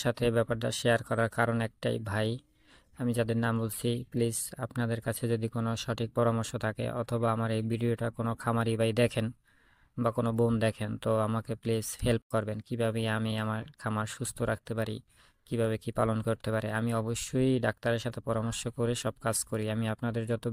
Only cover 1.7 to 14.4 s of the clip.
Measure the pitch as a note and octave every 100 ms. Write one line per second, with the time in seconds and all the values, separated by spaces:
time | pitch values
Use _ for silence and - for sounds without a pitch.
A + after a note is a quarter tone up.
1.7 | - A#2+ A#2 G#2+ G#2+ A2 B2 _ _ _
2.7 | - _ - A#2+ A#2 A2+ A#2 A#2 A2+ A2+
3.7 | - A#2+ A#2+ B2+ A#2+ A#2 A2+ - - A#2+
4.7 | B2 A#2 A#2 A#2+ A2 A#2 A2+ A2+ A#2 A2+
5.7 | A2+ - A#2 A2+ - A#2 A2+ A2+ A#2 A2
6.7 | G#2+ A#2 A#2+ A#2 A#2 A2+ A2+ A2+ A2 A2+
7.7 | A2+ A#2+ A#2 A2+ - A2+ A2+ A#2+ A#2 A2+
8.7 | A2 A2+ A2 A#2+ A#2 A2+ - _ _ _
9.7 | _ _ - A#2 A#2 A#2 A2+ A#2 A2+ A2
10.7 | - G#2+ A2 A2+ A2 G#2+ A2+ - A2 A#2
11.7 | A2+ - - B2+ A2+ - A2+ G#2+ A2 -
12.7 | A#2 A2+ A2+ A2 A2 A2 A2 G#2+ A2 -
13.7 | - A2 G#2+ G#2+ - B2+ -